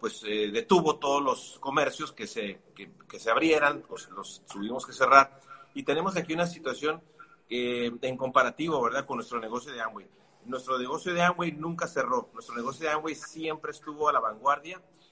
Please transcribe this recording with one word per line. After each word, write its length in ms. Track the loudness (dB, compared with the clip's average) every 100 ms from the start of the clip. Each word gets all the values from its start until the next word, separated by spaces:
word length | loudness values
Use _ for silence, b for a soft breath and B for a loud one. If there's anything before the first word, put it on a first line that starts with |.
pues, 220 | -8 -6 -4
eh, 240 | 0 0
detuvo 440 | 0 4 4 6 2
todos 260 | 2 2
los 360 | 2 0 -4 -10
comercios 520 | -2 0 0 -2 -10
que 140 | -8 -10
se, 340 | -6 -6 -8 _
que, 160 | -20 -20 -20 -18
que 100 | -8
se 100 | 0
abrieran, 520 | 4 6 6 4 0 -8
pues, 200 | -14 -14
los 320 | -12 -12 -14 -14
tuvimos 320 | -8 -6 -6
que 80 | -6
cerrar. 480 | 2 8 10 8 B B B B
Y 120 | -8
tenemos 320 | 0 2 2 0
aquí 180 | -2
una 120 | 0 0
situación, 540 | -2 -6 -2 -2 -4 -8 B B B -6
eh, 440 | -2 -2 0 -2 -4
en 140 | -4 -2
comparativo, 680 | 2 4 4 2 -2 2
¿verdad?, 240 | 2 0 -4
con 120 | -6
nuestro 200 | -4 -6
negocio 340 | -4 -6 -8
de 80 | -6
Amway. 280 | -6 -8 -18 b b _ -8
Nuestro 320 | -8 -2 -2
negocio 360 | -2 -4 -2
de 80 | 2
Amway 300 | 2 2 -2
nunca 340 | -4 -6 -4 -4
cerró. 420 | -2 0 0 -2
Nuestro 240 | -12 -12 -8
negocio 300 | -6 -4 -2
de 60 |
Amway 220 | -2 -4
siempre 560 | -8 -10 -8 -6 -6 -8
estuvo 380 | -12 -12 -2 2
a 40 |
la 60 | 2
vanguardia 640 | 0 -2 0 0 -2 -16 _ b b